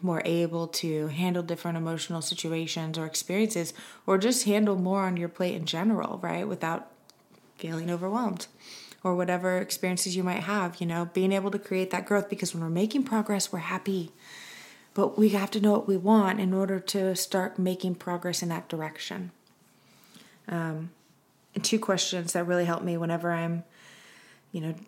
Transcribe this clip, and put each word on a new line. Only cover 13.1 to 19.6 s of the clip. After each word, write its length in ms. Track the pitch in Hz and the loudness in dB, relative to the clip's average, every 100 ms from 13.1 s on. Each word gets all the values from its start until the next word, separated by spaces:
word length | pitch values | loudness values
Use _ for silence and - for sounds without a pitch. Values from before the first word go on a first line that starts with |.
| 220 214 202 180 | 0 2 0 0
we're 80 | 180 | -4
happy. 540 | 165 185 202 190 165 - - - - - - - - | -4 -4 -2 -2 -4 -10 -20 -18 -18 -18 -20 -20 -6
But 240 | - 196 - | 2 2 6
we 120 | 214 | 6
have 220 | 196 196 | 6 0
to 80 | 220 | 4
know 140 | 208 | 6
what 140 | 208 - | 6 4
we 100 | 190 | 2
want 420 | 190 220 196 208 | 6 8 6 4
in 140 | 190 | 2
order 260 | 190 190 190 | 2 2 -2
to 340 | - 202 190 | -2 0 0
start 460 | 185 - 190 185 - | 0 0 0 0 0
making 360 | 185 185 185 175 | 0 0 -2 -4
progress 460 | - 175 180 170 | -4 -4 -2 -2
in 60 | 175 | -2
that 220 | 165 - | -4 -6
direction. 640 | 160 156 151 - 185 180 - _ _ | -6 -8 -8 -10 -8 -10 -14 _ _